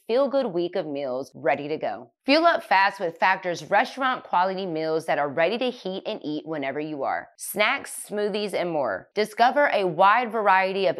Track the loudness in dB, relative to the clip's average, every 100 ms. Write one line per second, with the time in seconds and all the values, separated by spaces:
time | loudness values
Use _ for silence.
0 | -2 0 2 0 -2 -2 -2 -4 -6 -6
1 | -4 -6 -8 -4 -2 -2 -2 -6 -6 -8
2 | -14 _ 2 4 6 2 2 4 4 2
3 | -6 0 2 2 -2 -6 0 2 2 0
4 | -2 -2 -2 0 0 -2 -4 -4 -2 -2
5 | 0 0 0 2 0 2 -2 -4 -8 -8
6 | -8 -8 -6 -6 -6 -6 -4 -4 -6 -6
7 | -4 -4 -6 _ -10 -2 0 0 -6 -16
8 | -8 -4 -2 -2 -4 -2 -2 -2 -2 -4
9 | -6 -4 -2 2 2 4 2 2 0 4
10 | 6 6 2 0 4 4 4 2 0 0